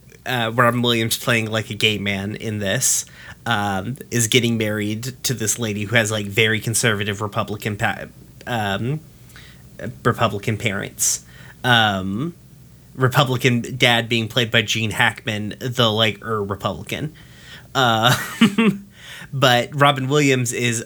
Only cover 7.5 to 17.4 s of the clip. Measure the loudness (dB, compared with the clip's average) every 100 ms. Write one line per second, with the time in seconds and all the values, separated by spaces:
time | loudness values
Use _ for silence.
7.5 | -6 -6 -4 -4 -4 -10 -18 -20 -16 -6
8.5 | -4 -2 -2 -4 -6 -8 -20 -20 -20 -20
9.5 | -20 -20 -14 -12 -4 0 2 0 -2 -4
10.5 | -2 -2 -4 -8 -4 -4 -4 -8 -20 -20
11.5 | -4 2 4 4 0 -2 -4 -6 -8 -18
12.5 | -20 -20 -20 -16 0 2 4 2 2 2
13.5 | 2 -2 0 2 4 2 -2 -2 -2 0
14.5 | 0 0 -2 -2 0 0 0 -6 -6 -6
15.5 | -6 -6 0 2 2 0 0 -4 -4 -4
16.5 | -4 -4 -6 -8 -8 -8 -10 -20 -20